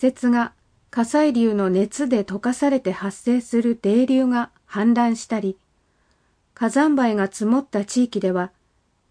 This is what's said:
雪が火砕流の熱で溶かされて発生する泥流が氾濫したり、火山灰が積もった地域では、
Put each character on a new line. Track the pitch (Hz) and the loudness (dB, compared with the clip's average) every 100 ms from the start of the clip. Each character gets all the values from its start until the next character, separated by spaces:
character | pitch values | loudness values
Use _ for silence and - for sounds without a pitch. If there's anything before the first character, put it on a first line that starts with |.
雪 | 254 - 247 | -2 0 0
が | 240 233 _ _ _ _ | 0 -2 _ _ _ _
火 | 247 | -4
砕 | 233 294 302 | 0 2 2
流 | 233 226 | 2 0
の | 208 190 | 2 0
熱 | 185 208 - 247 | 0 0 -2 -2
で | 233 | -2
溶 | 196 196 | -2 -4
か | 247 247 | -4 -2
さ | 285 | 0
れ | 269 | 0
て | 190 | -2
発 | 180 196 - | -6 -6 -6
生 | 240 247 | -2 -2
す | - 233 | 0 -2
る | 233 233 | 0 0
泥 | 196 226 254 | 0 2 2
流 | 262 254 | 2 2
が | 240 233 _ _ | -2 -4 _ _
氾 | 208 226 | -2 2
濫 | 233 240 | 2 2
し | 226 - | -2 -4
た | 220 | -4
り、 | 190 190 _ _ _ _ _ _ _ _ _ - | -4 -8 _ _ _ _ _ _ _ _ _ -4
火 | 233 | -2
山 | 269 311 277 | 2 2 2
灰 | 240 208 | 2 0
が | 196 | -2
積 | - 214 | -2 0
も | 262 | 0
っ | - | 0
た | 208 202 | -6 -2
地 | 247 | 0
域 | 240 202 | 0 0
で | 185 | -2
は、 | 180 185 _ _ _ _ _ _ | -2 -4 _ _ _ _ _ _